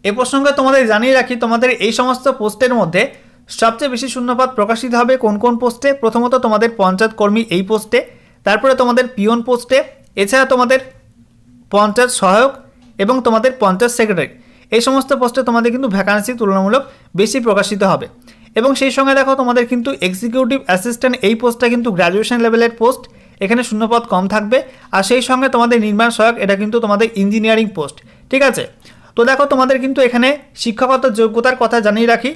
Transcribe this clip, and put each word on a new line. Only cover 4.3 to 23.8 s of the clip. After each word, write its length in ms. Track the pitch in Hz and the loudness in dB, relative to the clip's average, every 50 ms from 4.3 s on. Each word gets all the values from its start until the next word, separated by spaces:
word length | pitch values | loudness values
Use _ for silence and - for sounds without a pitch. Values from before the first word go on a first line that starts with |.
| 247 233 262 254 254 - | 0 0 -2 -2 0 -4
প্রকাশিত 340 | 202 208 226 226 254 254 240 240 | -2 -2 -2 -4 -2 -2 0 0
হবে 140 | 247 240 262 254 240 | 2 2 2 2 0
কোন 100 | 214 208 208 233 | -2 -2 0 0
কোন 100 | 240 240 226 | 0 0 0
পোস্টে? 260 | 247 240 233 - - 277 277 277 | -2 -4 -4 0 -2 -2 0 0
প্রথমত 320 | - 226 220 233 240 247 262 254 247 | -2 -2 0 0 0 0 0 0 0
তোমাদের 240 | 233 214 208 226 233 226 220 | 0 0 2 0 0 0 0
পঞ্চায়েত 320 | 196 185 185 190 220 220 220 - | 0 0 2 0 -2 -2 0 0
কর্মী 220 | 208 202 208 226 226 - 170 | 0 0 2 0 -2 -2 -2
এই 60 | 180 190 196 | -4 -2 -2
পোস্টে, 280 | 220 214 214 - - 247 - - - - _ _ _ _ _ | -2 -4 -2 -2 -2 -2 -2 -4 -18 -20 _ _ _ _ _
তারপরে 260 | 196 208 220 - 269 262 254 | 0 0 2 2 0 2 2
তোমাদের 240 | 254 247 240 247 247 240 - | 2 2 2 0 0 0 -4
পিয়ন 220 | 202 196 214 233 233 233 | -2 0 0 0 0 0
পোস্টে, 320 | 254 247 240 - - 262 269 - - - _ _ _ _ - | -2 -2 -2 0 0 0 0 0 -2 -12 _ _ _ _ -4
এছাড়া 240 | 202 202 262 262 262 262 | -2 0 2 2 2 2
তোমাদের 260 | 262 247 247 240 262 262 262 - - - _ _ _ _ - _ _ _ _ _ - - _ _ - | 2 0 2 2 2 0 -2 -8 -20 -20 _ _ _ _ -20 _ _ _ _ _ -20 -20 _ _ 0
পঞ্চায়েত 360 | 202 208 208 202 240 247 247 247 - | 2 2 2 2 0 0 0 0 0
সহায়ক 320 | 196 180 190 214 254 269 269 - - - _ _ _ - _ - | 0 2 4 4 2 2 0 -6 -20 -20 _ _ _ -20 _ -4
এবং 120 | 196 208 254 262 240 | -2 0 0 0 0
তোমাদের 240 | 247 226 220 220 262 254 254 | 2 0 2 2 0 0 2
পঞ্চায়েত 300 | 226 - 185 190 240 240 240 - | 0 0 2 2 0 -2 0 0
সেক্রেটারি, 320 | 226 214 196 170 139 - - - - _ _ _ _ _ 220 | 0 0 0 -4 -4 -6 -8 -20 -20 _ _ _ _ _ -2
এই 60 | 226 233 | 0 0
সমস্ত 240 | 262 269 269 262 - 285 233 | 2 0 0 0 0 -2 0
পোস্টে 200 | 254 240 240 262 254 247 | 0 -2 -2 -2 -2 0
তোমাদের 220 | 233 233 233 240 233 | 0 0 0 0 -2
কিন্তু 140 | 254 269 240 190 | -2 -2 -2 -2
ভ্যাকান্সি 360 | 196 190 202 202 208 202 247 254 233 | -2 0 0 0 -2 -2 -4 -4 -2
তুলনামূলক 420 | 226 196 196 190 190 196 226 285 269 - - _ _ _ - 170 | -2 0 0 0 0 2 0 0 -2 -4 -18 _ _ _ -2 -2
বেশি 180 | 208 220 240 262 233 | -2 0 0 -2 0
প্রকাশিত 360 | 233 196 202 202 202 214 196 208 190 | 0 0 0 0 -2 -2 -2 0 0
হবে। 140 | 165 135 - - - _ _ - - _ - - _ 220 | 0 -2 -4 -12 -18 _ _ -20 -20 _ -20 -6 _ 0
এবং 120 | 240 277 269 - | 0 0 0 2
সেই 120 | 269 269 247 | 0 0 0
সঙ্গে 180 | 269 269 269 269 277 | 0 0 2 2 2
দেখো, 140 | 262 269 269 269 | 2 2 0 0
তোমাদের 240 | 254 240 240 247 240 240 | 0 0 0 0 0 0
কিন্তু 180 | 254 247 233 277 269 - 180 | -2 -4 -2 -4 -4 -4 -4
এক্সিকিউটিভ 520 | 185 185 185 226 233 226 262 262 233 269 269 - - | -4 -4 -4 -6 -4 -2 -2 0 0 -2 -4 0 -2
অ্যাসিস্ট্যান্ট 480 | 180 185 185 240 233 233 - 254 247 240 - 196 | -2 -2 -2 -4 -6 -2 -2 -2 -2 0 0 0
এই 60 | 226 226 | 0 0
পোস্টটা 260 | 247 240 233 233 254 240 240 | 0 -2 0 0 0 0 0
কিন্তু 140 | 240 233 247 190 | 0 -2 -2 0
গ্র্যাজুয়েশন 420 | 170 180 175 180 208 220 - 247 240 226 | 0 0 0 0 -2 -2 -2 -2 0 0
লেভেলের 280 | 226 226 233 233 233 226 - | 2 2 2 0 0 0 0
পোস্ট, 220 | 226 247 262 - - - _ - - _ - - 196 | 0 0 0 -2 -10 -20 _ -20 -20 _ -10 -8 -2
এখানে 180 | 190 233 247 240 - | -2 -2 -2 -2 -4
শূন্যপদ 340 | 214 214 | -4 -4